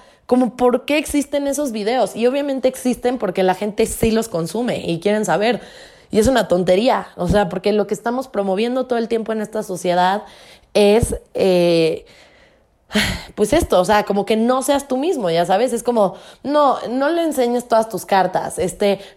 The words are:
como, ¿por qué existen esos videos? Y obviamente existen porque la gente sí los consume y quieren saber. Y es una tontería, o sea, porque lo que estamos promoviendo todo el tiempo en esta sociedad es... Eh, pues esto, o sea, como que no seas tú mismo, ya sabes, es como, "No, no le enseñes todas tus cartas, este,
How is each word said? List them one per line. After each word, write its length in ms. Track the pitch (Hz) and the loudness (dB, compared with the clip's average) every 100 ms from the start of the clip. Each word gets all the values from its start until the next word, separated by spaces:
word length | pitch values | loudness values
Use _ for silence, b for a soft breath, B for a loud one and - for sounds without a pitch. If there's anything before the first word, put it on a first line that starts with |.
| B B - | B B 0
como, 300 | 254 247 - | 2 2 2
¿por 280 | 247 247 | 2 2
qué 140 | - 294 | 0 -2
existen 480 | 294 294 277 285 277 | 0 -2 -2 -4 -2
esos 260 | 277 294 | -4 -4
videos? 440 | 220 202 254 202 214 | -4 -2 0 -2 0
Y 100 | 240 | 0
obviamente 420 | 277 285 269 262 | 0 -2 -2 -2
existen 480 | 254 254 240 247 254 | -2 -4 -2 -2 -2
porque 260 | 202 180 | -4 0
la 120 | 185 | 0
gente 320 | 180 208 202 226 | 0 -4 -2 -4
sí 240 | - 226 | 0 0
los 180 | 220 220 | 0 -2
consume 500 | 175 170 220 247 - | -4 -4 -4 -4 -4
y 160 | - 165 | -4 -2
quieren 240 | 202 214 | 0 0
saber. 380 | 208 165 220 220 B B B B B | 0 0 0 -2 B B B B B
Y 120 | 202 | 2
es 80 | 214 | 2
una 180 | 247 202 | 2 2
tontería, 640 | 180 180 185 247 202 - - | 0 4 4 4 0 -4 -6
o 100 | 175 | 0
sea, 220 | 202 190 | 2 2
porque 240 | 185 202 | -2 0
lo 160 | 208 202 | 0 0
que 60 | |
estamos 340 | 214 240 247 254 | -2 -4 -4 -4
promoviendo 580 | 202 196 190 233 254 254 | -4 -2 0 0 -2 -2
todo 100 | 233 | -2
el 120 | 226 | -2
tiempo 240 | 226 220 | -4 -2
en 80 | 220 | -6
esta 240 | 208 214 | -6 -8
sociedad 580 | 208 180 180 175 180 202 B B B B B 214 | -6 -6 -2 2 2 0 B B B B B 4
es... 400 | 202 214 240 - - | 6 4 2 -6 -8
Eh, 720 | - 196 180 175 165 160 - - b b b b b _ _ _ 208 B B B | 0 2 4 4 4 2 -2 -10 b b b b b _ _ _ -2 B B B
pues 180 | - 214 | -4 0
esto, 260 | 320 339 190 | 2 2 2
o 40 | |
sea, 200 | 180 214 | 4 2
como 220 | 202 202 196 | 2 -2 0
que 100 | 220 | 0
no 260 | 233 254 | 2 0
seas 240 | 262 277 277 | 0 -2 0
tú 120 | 254 | -4
mismo, 320 | 311 311 185 | -2 -2 0
ya 160 | 165 175 | 0 2
sabes, 260 | 190 247 | 2 0
es 100 | 226 | -2
como, 320 | - 233 196 B B B | -2 0 0 B B B
"No, 340 | 254 294 285 226 - | -2 2 2 2 -4
no 180 | 254 285 | -2 0
le 140 | 339 | 0
enseñes 440 | 330 262 240 240 240 | -2 0 0 -2 2
todas 220 | 226 226 | 0 0
tus 160 | 175 | -6
cartas, 540 | - 196 180 160 - - | 0 0 2 -2 -6 -4
este, 420 | 175 - 202 196 B | -6 0 -2 -2 B